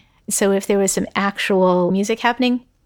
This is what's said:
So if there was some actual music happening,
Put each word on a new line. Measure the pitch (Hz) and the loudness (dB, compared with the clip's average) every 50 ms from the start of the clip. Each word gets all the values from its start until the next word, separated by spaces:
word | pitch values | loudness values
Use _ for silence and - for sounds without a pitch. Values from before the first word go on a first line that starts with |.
| _ _ _ _ _ - | _ _ _ _ _ -6
So | - - 208 196 | -4 0 0 2
if | 196 196 196 | 0 0 0
there | - 202 | 0 0
was | 196 196 185 | 2 2 0
some | - 190 196 - - | 0 -2 -4 -4 -4
actual | - 196 202 202 - - - 202 185 185 185 180 180 180 175 | -4 -4 -4 -4 -4 -2 0 2 2 4 4 2 2 2 0
music | 185 196 202 202 226 - | 0 0 -2 -2 -2 -2
happening, | - 240 240 - 254 247 247 240 - _ _ _ _ | -2 -2 0 0 0 0 0 -2 -6 _ _ _ _